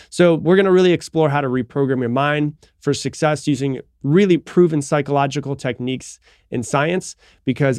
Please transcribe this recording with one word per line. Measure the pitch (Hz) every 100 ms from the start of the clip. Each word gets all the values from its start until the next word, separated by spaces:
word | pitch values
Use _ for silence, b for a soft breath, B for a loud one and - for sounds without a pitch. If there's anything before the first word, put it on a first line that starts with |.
| B
So | - 175
we're | 160 156 190
gonna | 196
really | 185 185
explore | 160 - 160 151
how | 147
to | 135
reprogram | 127 117 143 135 131
your | 120
mind | 127 143 151 147 151 b b
for | 147
success | 139 - - 156 151 -
using | 131 139 131 - _
really | 139 170 202 170
proven | - - 175 156
psychological | 139 151 143 143 139 143 135
techniques | 135 131 120 123 127 - - b b b
in | 120
science, | 113 139 156 185 - - b b
because | - 123 139